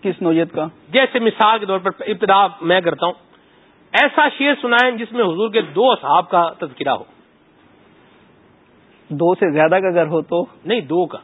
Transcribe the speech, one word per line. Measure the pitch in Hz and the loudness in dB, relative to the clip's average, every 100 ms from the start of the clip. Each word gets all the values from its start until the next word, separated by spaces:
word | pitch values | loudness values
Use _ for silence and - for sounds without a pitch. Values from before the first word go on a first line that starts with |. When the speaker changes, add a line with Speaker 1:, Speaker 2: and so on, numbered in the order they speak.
Speaker 1:
کس | 196 180 | -4 -4
نوعیت | 175 165 165 | 0 0 0
کا؟ | - 160 - _ | -4 -8 -10 _
Speaker 2:
جیسے | 190 262 254 | 0 0 0
مثال | 226 208 214 226 | -2 2 2 2
کے | 202 | 0
طور | 190 | -4
پر | 185 - | -4 -6
ابتدا | - 202 202 196 196 175 | -8 -4 2 4 2 -2
میں | 165 180 | 0 0
کرتا | 170 147 170 | 0 -2 -4
ہوں، | 180 _ _ _ _ _ _ _ | -6 _ _ _ _ _ _ _
ایسا | 208 277 - 302 - | 0 2 2 0 0
شعر | 277 285 | -2 0
سنائیں | 247 240 254 233 | 0 2 2 0
جس | 226 | -8
میں | 233 | -2
حضور | 208 165 220 | -2 0 -2
کے | 214 | -2
دو | 151 147 254 | -2 0 2
اصحاب | 233 135 156 170 | 2 2 0 2
کا | 185 170 - | 0 0 -4
تذکرہ | 160 127 139 | -12 -8 -4
ہو۔ | 117 - _ _ _ _ _ _ _ _ _ _ _ _ _ _ _ _ _ _ _ _ | -4 -6 _ _ _ _ _ _ _ _ _ _ _ _ _ _ _ _ _ _ _ _
Speaker 1:
دو | 147 170 | -2 0
سے | 185 180 | 0 0
زیادہ | 151 156 | 2 2
کا | 185 | 2
اگر | 190 175 160 | 2 0 0
ہو | 160 | -2
تو؟ | 151 170 175 - | -2 -4 -4 -10
Speaker 2:
نہیں، | 156 233 | -4 -4
دو | 143 165 175 | -2 -2 -4
کا۔ | - | -6